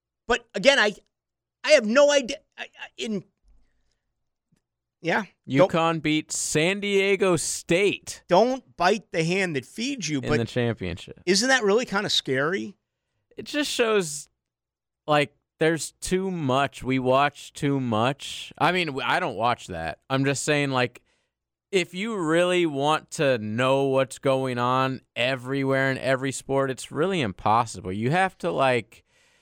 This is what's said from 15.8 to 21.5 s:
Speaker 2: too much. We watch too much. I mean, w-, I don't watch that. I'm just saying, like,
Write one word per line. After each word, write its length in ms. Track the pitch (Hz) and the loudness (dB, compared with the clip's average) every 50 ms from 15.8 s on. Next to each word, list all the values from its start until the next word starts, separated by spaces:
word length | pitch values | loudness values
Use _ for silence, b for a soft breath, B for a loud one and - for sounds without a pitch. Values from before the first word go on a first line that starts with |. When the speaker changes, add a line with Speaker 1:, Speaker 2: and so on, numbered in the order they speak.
| - - - _ | -4 -8 -12 _
Speaker 2:
too 280 | - - 185 185 190 190 | -6 -2 -2 -2 -2 -2
much. 540 | 180 170 147 127 127 139 139 127 - - | -4 -2 0 0 2 2 0 0 -4 -6
We 160 | 110 123 131 131 | -4 -2 -2 0
watch 540 | 123 127 127 135 143 147 - - - - | 2 2 4 4 2 0 -2 -6 -16 -20
too 260 | - - 151 139 139 135 | -8 -4 -2 -2 0 -2
much. 760 | 127 120 107 107 117 135 143 - - - - - - - - - | -2 0 0 0 0 0 -2 -4 -8 -14 -12 -14 -14 -12 -6 -2
I 140 | 143 160 | 0 0
mean, 160 | 180 185 170 151 | 0 0 -2 -4
w-, 180 | 131 131 120 | -6 -4 -2
I 140 | 120 147 175 | -2 -2 0
don't 160 | 185 151 107 | -2 -4 -4
watch 320 | 95 113 123 117 - - - | -2 0 0 0 -2 -4 -10
that. 320 | 90 82 80 80 - - _ - | -10 -8 -8 -8 -8 -10 _ -4
I'm 140 | 131 135 135 | -2 0 0
just 180 | 139 139 - - | 0 -2 -2 -2
saying, 280 | 156 147 147 143 139 | -2 0 0 0 0
like, 300 | 131 127 123 123 - - _ _ _ _ _ _ _ _ _ _ | 0 0 -2 -2 -4 -10 _ _ _ _ _ _ _ _ _ _